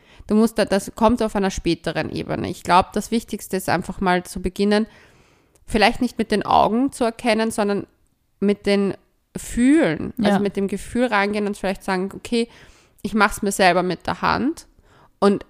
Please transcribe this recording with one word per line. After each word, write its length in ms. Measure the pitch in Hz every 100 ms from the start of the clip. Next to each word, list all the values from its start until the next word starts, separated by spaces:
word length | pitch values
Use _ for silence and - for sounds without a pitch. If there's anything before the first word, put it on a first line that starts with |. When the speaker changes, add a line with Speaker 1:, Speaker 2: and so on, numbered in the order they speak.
| _ - -
Speaker 1:
Du 80 |
musst 240 | 214 226 -
da, 80 | 190
das 260 | 196 -
kommt 280 | - 220 240
auf 120 | 220
einer 160 | 208 196
späteren 600 | - 170 160 160 160 151
Ebene. 380 | - - - 95
Ich 120 | 180
glaub, 300 | - 180 196
das 180 | 208 -
Wichtigste 460 | 233 - 208 - 190
ist 120 | -
einfach 320 | 165 - -
mal 220 | 190 180
zu 160 | 180 -
beginnen, 440 | 180 - 202 208 220 - - _ _ _ _ _ -
vielleicht 340 | 220 208 -
nicht 180 | 240 -
mit 120 | -
den 140 | 202
Augen 480 | - - - 226 269
zu 100 | -
erkennen, 460 | 233 226 247 220 226
sondern 360 | 226 202 202 - _ _ _ _ -
mit 280 | 196 - 202
den 280 | 202 196 - _ _ _ -
Fühlen, 760 | - - 254 320 202 151 - -
also 120 | 208
Speaker 2:
Ja. 80 | 202
Speaker 1:
mit 180 | 202 196
dem 120 | 196
Gefühl 380 | 202 - 240 247
reingehen 400 | 208 202 208 202
und 100 | 208
vielleicht 260 | 190 196
sagen, 280 | - 185 190
„Okay, 340 | - - 233 233 - - - _ _
ich 120 | 208
mach's 280 | 214 208 -
mir 100 | 196
selber 300 | 202 185 175
mit 240 | 180 165 -
der 160 | 175
Hand 440 | 175 165 262 330 - _ _ _ _ -
und 260 | 202 196 -